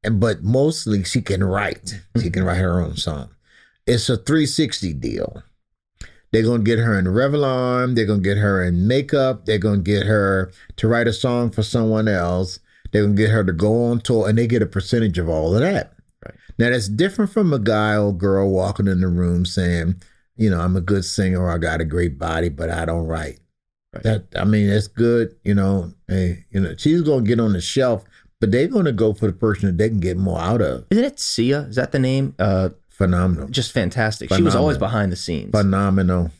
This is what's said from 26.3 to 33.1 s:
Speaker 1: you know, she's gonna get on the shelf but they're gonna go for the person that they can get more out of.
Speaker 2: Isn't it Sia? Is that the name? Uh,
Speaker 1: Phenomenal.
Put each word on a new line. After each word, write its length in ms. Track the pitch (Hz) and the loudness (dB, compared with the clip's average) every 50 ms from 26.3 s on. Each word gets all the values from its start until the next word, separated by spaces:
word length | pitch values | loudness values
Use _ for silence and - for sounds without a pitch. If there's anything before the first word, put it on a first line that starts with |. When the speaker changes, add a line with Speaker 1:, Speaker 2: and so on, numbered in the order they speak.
| 87 - - _ | -4 -6 -10 _
Speaker 1:
you 120 | - 98 | -2 -2
know, 140 | 95 - - | -2 -2 -4
she's 240 | - - 151 160 175 | -4 0 0 2 2
gonna 220 | 165 151 147 131 113 | 2 2 0 2 2
get 180 | 101 120 117 | 2 2 2
on 100 | 117 110 101 | 2 0 0
the 80 | 87 | -2
shelf 440 | 82 - - 135 131 127 117 98 - - _ - _ - _ _ | -4 -2 -2 0 0 0 0 -2 -6 -14 _ -20 _ -20 _ _
but 100 | 117 110 | 0 0
they're 160 | 104 123 147 | 2 2 0
gonna 240 | - 262 214 185 151 | 0 0 0 0 0
go 220 | 120 95 113 110 104 | 0 2 0 0 0
for 140 | - - | 0 -2
the 40 | 101 87 | -4 -2
person 340 | - - 107 104 - 107 | 0 -2 -2 0 0 0
that 100 | 98 87 | -2 0
they 100 | 85 107 | 0 0
can 140 | 113 113 101 | 0 0 0
get 160 | 85 92 87 | -2 -2 -2
more 220 | 90 98 95 87 82 | -2 -2 -2 -2 -2
out 220 | 82 90 113 117 | -2 0 0 0
of. 240 | 101 73 64 62 - _ | 0 -2 -2 -6 -8 _
Speaker 2:
Isn't 160 | 196 220 247 | -2 0 0
it 120 | 285 - - | -2 -4 -8
Sia? 400 | - - - - 117 123 139 147 | -8 -6 -2 -2 0 0 0 -2
Is 160 | 143 131 107 | -4 -4 -4
that 160 | 127 123 - - | -4 -4 -2 -2
the 60 | 143 | 0
name? 360 | 131 131 131 135 139 135 135 | 0 0 0 0 -2 -4 -4
Uh, 320 | - 92 101 98 92 95 90 - _ _ _ | -2 0 0 2 2 0 -2 -4 _ _ _
Speaker 1:
Phenomenal. 580 | _ - 98 90 | _ 0 0 2